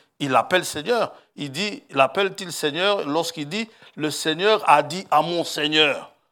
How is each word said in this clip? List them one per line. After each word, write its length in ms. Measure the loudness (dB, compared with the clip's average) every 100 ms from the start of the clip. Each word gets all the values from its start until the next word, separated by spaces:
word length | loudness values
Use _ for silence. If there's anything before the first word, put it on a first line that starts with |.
| _ -8
il 160 | 0 2
appelle 300 | 2 0 0
Seigneur. 500 | -6 -2 0 -2 -6 _ -12
Il 160 | -8
dit, « 300 | -4 -6 -6 -2
L'appelle-t-il 640 | 2 2 2 -2 -2 -10
Seigneur » 500 | -4 -2 0 0 0 0
lorsqu'il 420 | -2 -2 -6 -6
dit, « 180 | -6 -6 -12 -18 -6
Le 160 | -4
Seigneur 500 | -2 -4 0 2 2 6
a 140 | 4
dit 240 | 4 -4 0
à 140 | 2
mon 200 | 2 -2
Seigneur, 680 | -4 -4 0 4 4 2 -8 _ _